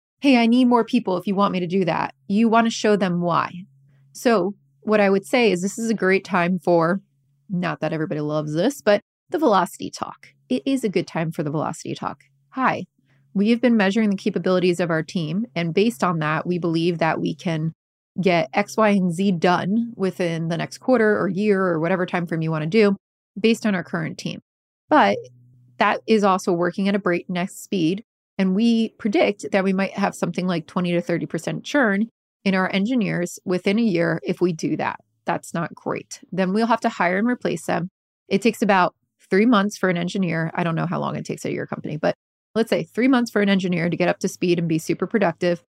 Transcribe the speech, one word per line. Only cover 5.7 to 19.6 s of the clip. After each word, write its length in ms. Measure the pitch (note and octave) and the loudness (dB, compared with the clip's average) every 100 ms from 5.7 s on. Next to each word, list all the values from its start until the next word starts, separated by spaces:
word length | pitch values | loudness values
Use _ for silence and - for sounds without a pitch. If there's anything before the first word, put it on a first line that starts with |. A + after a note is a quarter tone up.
| - | -4
is 140 | A3+ | -4
a 40 | G#3+ | 0
great 280 | F#3+ F#3+ | 2 0
time 340 | F#3+ F#3 E3+ F#3 | 0 0 0 0
for, 440 | - E3+ D#3+ F#3+ - _ _ _ - | 2 2 2 0 -6 _ _ _ -8
not 320 | F3+ F3 D3+ | -4 -4 -4
that 140 | D#3 | -4
everybody 280 | D#3+ D3+ D3+ | -2 -4 -4
loves 320 | D3+ D3+ D3+ | -4 -4 -4
this, 280 | D3+ G#3+ - | -2 -2 0
but 200 | - D4+ - _ _ | 2 2 0 _ _
the 80 | E4+ | 0
velocity 540 | D4+ F#3+ F3 - - | 2 2 0 -4 -12
talk. 420 | - - - - _ - | -10 -12 -14 -20 _ -6
It 140 | B3+ - | -4 -2
is 180 | C4+ | -2
a 60 | A3 | 0
good 160 | F3+ E3 | -2 -2
time 260 | E3+ E3 | -4 -4
for 120 | E3 | -4
the 80 | D3+ | -4
velocity 420 | D#3 - E3+ - | -4 -4 -6 -10
talk. 300 | D3 - - _ _ _ | -8 -8 -10 _ _ _
"Hi, 360 | C4 B3 - F3+ _ _ _ _ | -4 -2 -2 -6 _ _ _ _
we 160 | G3 G#3 | 0 2
have 100 | A#3 | 4
been 160 | B3 A3+ | 4 4
measuring 320 | F#3+ G#3 G#3+ | 2 2 0
the 80 | G3 | 0
capabilities 600 | A3 F#3+ F#3 F#3 F3+ F3 | -2 -2 0 2 2 2
of 100 | E3+ | 0
our 140 | D#3+ | -2
team, 420 | D#3+ F#3 D3+ F3 A#3 - | -2 -4 -4 -4 -4 -4
and 180 | E3+ | -2
based 300 | D#3+ A3+ A3+ | 2 0 0
on 160 | F#3 E3+ | -2 0
that, 260 | D3+ D#3 - | -2 -2 -2
we 120 | F3 | -2
believe 400 | E3+ E3 E3 E3+ | 0 0 0 0
that 240 | D#3+ - | 0 0
we 120 | F3 | -4
can 400 | D#3+ F#3 D#3+ D#3+ - _ _ _ - | -4 -4 -4 -4 -8 _ _ _ -2
get 300 | F#3 E3+ D#3+ | 2 2 0
X, 220 | - G3+ - | -2 -2 2
Y, 140 | G#3+ | 2
and 240 | G3+ F3+ | 4 2
Z 180 | E3 G3+ | 0 0
done 600 | F3 F3+ F3 | 2 2 2